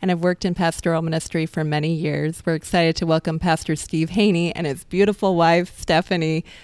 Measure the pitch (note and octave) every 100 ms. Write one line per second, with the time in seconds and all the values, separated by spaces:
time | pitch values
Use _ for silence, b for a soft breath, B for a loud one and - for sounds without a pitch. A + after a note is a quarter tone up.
0 | F#3 E3+ F3 F3+ F#3+ F3 E3+ - F3 D#3+
1 | D#3+ D#3+ - E3 D#3+ - D#3 D3+ D#3 D#3+
2 | D#3 C#3+ D3+ D#3+ - D#3+ - F3+ E3 E3
3 | E3 D#3+ E3+ D#3+ F3+ D#3+ - D#3 - D#3
4 | D#3+ F#3 G#3+ E3+ E3+ - D#3+ E3+ - F3+
5 | G#3 G3+ G3 F3 E3 E3+ F3 - - D#3+
6 | - F3+ D#3+ D#3+ B B